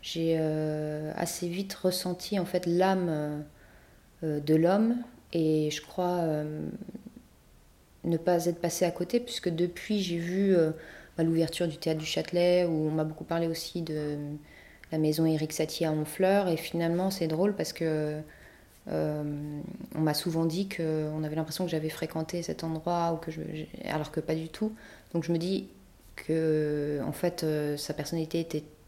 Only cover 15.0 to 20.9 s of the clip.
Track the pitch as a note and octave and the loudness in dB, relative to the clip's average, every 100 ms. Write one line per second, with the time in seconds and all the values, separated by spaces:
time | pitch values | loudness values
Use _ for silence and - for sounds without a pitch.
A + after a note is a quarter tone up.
15 | D#3 D3+ D#3+ D#3+ D#3 - D#3 - E3 D#3 | 2 4 4 4 0 -2 -2 0 0 0
16 | D3+ - F#3 G3+ F#3 E3 - E3+ E3 E3+ | -2 2 4 6 4 0 -2 0 2 2
17 | F#3+ F#3+ E3 D#3+ G3 G3+ D#3+ - E3 D#3 | 0 0 0 2 2 2 -4 -2 -2 0
18 | D3+ D3+ D#3 - - - - - - D#3 | -2 -4 -8 -16 -20 -20 -20 -20 -6 -2
19 | D#3 D3+ D3 D3 D3 D3 - - - - | -2 -2 -4 -4 -6 -8 -8 -10 -10 -2
20 | D#3 D3 - E3 E3 D#3+ G3 - D#3+ | 0 0 0 0 0 0 -4 -2 -2